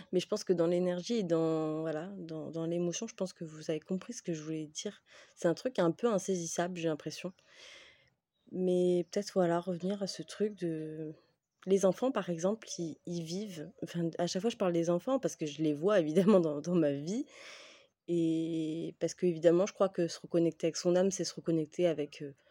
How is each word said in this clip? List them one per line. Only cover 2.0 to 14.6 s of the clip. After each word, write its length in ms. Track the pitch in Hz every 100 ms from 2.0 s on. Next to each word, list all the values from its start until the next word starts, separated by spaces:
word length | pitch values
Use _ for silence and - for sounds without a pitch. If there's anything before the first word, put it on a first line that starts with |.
| 185 196
dans, 340 | 165 160 147
dans 140 | 160 165
l'émotion, 420 | 175 175 165 226
je 80 | -
pense 160 | 190
que 140 | - 160
vous 260 | 156 156
avez 80 | 156
compris 320 | - 190 -
ce 100 | 240
que 120 | -
je 80 | 156
voulais 260 | 151 156 156
dire. 340 | 156 208 - _ - - -
C'est 120 | 175
un 60 |
truc 260 | 160 262 226
un 120 | 170
peu 160 | 160 233
insaisissable, 720 | 196 - 185 165 - 175 175
j'ai 120 | 165
l'impression. 420 | 151 160 - 185 - _ - - - - _ _ _ _ _ _
Mais 540 | 180 185 180 180 175 170
peut-être, 220 | 202 202
voilà, 260 | 190 175 170
revenir 440 | 180 170 180 202
à 40 | 190
ce 160 | -
truc 320 | 151 - 214 208
de, 580 | 170 160 156 156 156 156 _ _ _ _ 185
les 200 | 196 190
enfants, 260 | 180 254
par 180 | 226 180
exemple, 380 | 165 185 220 - -
ils, 200 | 165 - 175
ils 180 | 170
vivent, 480 | 160 185 214 165 160 -
enfin, 260 | - 170 165 -
à 100 | 175
chaque 140 | 190
fois, 100 | 226
je 60 |
parle 160 | -